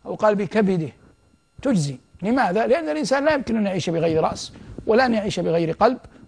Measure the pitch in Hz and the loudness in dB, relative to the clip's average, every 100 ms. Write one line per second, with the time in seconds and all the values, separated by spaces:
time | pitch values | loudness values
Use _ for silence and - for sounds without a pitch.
0 | - 180 214 208 196 214 196 185 147 - | -12 0 2 2 0 0 2 0 -4 -10
1 | - _ _ _ _ - 269 202 143 127 | -20 _ _ _ _ -6 0 0 0 -6
2 | _ - 196 262 208 196 226 330 311 302 | _ -8 -2 0 2 2 2 2 0 -2
3 | 269 269 277 277 208 226 202 185 175 165 | 0 0 2 0 0 -2 0 -2 -2 0
4 | 165 160 165 - - - - - - 220 | 2 2 0 -2 -12 -16 -18 -8 0 2
5 | 254 226 202 180 175 165 165 160 226 262 | 4 0 -2 -4 0 0 0 2 2 0
6 | - - | -10 -20